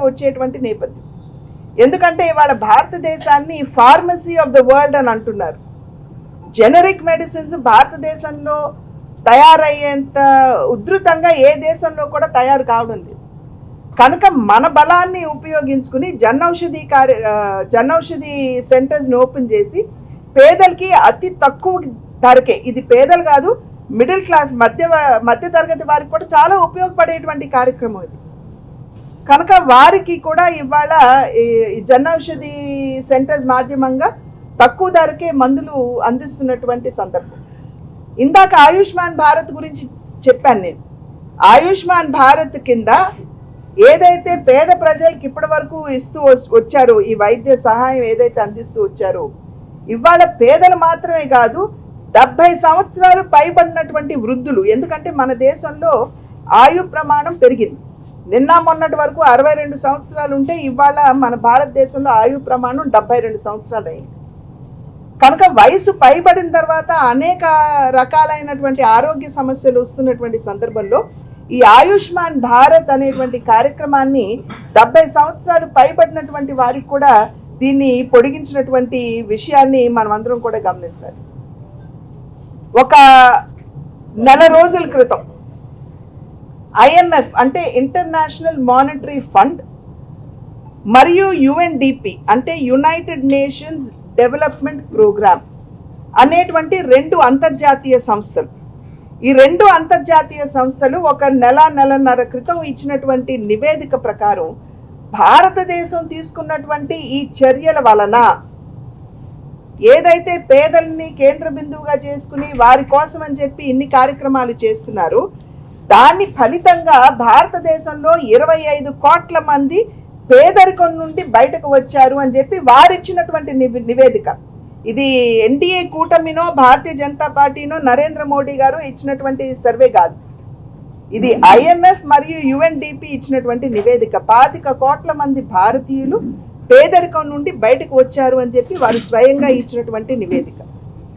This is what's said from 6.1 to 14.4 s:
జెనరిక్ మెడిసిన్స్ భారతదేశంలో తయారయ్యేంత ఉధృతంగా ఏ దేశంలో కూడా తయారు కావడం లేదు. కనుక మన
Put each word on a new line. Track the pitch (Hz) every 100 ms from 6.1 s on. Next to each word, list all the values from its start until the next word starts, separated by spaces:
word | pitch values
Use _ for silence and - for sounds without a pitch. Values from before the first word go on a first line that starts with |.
| - - - -
జెనరిక్ | - 220 330 359 392
మెడిసిన్స్ | 320 330 330 330 302 339
భారతదేశంలో | 247 220 269 320 311 311 311 294 285 302 294 - - - - - -
తయారయ్యేంత | 240 311 320 302 294 285 277 277 277 277 269 262 220 135
ఉధృతంగా | 240 208 381 381 330 339
ఏ | 320 269
దేశంలో | 302 311 330 330 311 294
కూడా | 294 311
తయారు | 262 254 269
కావడం | 254 233 233 208
లేదు. | - - - - - - - - - -
కనుక | - 339 392
మన | 311